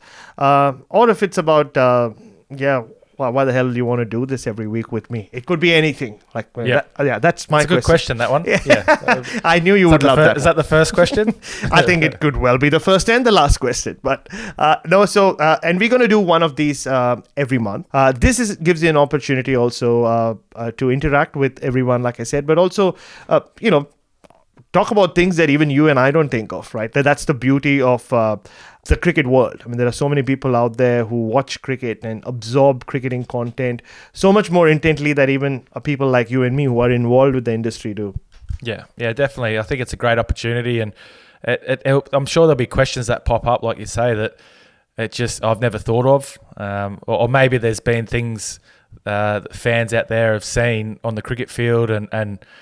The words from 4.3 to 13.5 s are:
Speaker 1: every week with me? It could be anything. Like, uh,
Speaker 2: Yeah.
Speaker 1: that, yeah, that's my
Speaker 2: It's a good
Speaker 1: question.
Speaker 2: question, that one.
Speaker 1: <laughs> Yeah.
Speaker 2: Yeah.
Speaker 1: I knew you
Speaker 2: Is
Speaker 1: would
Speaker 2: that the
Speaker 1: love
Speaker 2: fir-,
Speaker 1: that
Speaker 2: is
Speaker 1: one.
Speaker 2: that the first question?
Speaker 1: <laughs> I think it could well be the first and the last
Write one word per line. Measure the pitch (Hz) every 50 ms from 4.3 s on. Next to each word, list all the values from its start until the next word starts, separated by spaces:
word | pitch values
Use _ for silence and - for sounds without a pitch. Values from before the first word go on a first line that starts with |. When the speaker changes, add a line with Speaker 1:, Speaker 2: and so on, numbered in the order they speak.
| 135 123 -
Speaker 1:
every | 123 107 110 110
week | 107 107 113 110 - -
with | 110 101 -
me? | - 113 101 - -
It | 127 123
could | - 180 160
be | 151 170 170
anything. | 160 156 156 147 - 143 113 104 - _ _ -
Like, | 123 107 - _
uh, | 123 117
Speaker 2:
Yeah. | 120 123 - - - _ -
Speaker 1:
that, | 143
yeah, | 139 120 104
that's | 120 170 - - - -
my | 151 151 147
Speaker 2:
It's |
a | 147
good | 180 131 120
Speaker 1:
question. | - 165 165 - - 135 113
Speaker 2:
question, |
that | 120 107
one. | 123 151 170
Speaker 1:
<laughs> |
Yeah. | - - 190 -
Speaker 2:
Yeah. | - 294 214 - - 311 - - - 240 131 123 - - 233 -
Speaker 1:
I | 170 170 175
knew | 165 180 202
you | 202 185
Speaker 2:
Is | 170 160
Speaker 1:
would | 151 139
Speaker 2:
that |
the | 139
Speaker 1:
love | 131 151
Speaker 2:
fir-, | 156
Speaker 1:
that | 160 -
Speaker 2:
is | 147 135
Speaker 1:
one. | 170
Speaker 2:
that | 165
the | 160 147 -
first | 160 156 160 151 -
question? | - 175 - - 208 214 220 214 - - - -
Speaker 1:
<laughs> | - - - -
I | 170
think | 156 185 180 165 156
it | 160 - -
could | - 151 135
well | 123 120 123 123 131
be | 135 147
the | 147 160
first | - - 190 190 - -
and | 226 247 262
the | 240 214
last | 180 147 139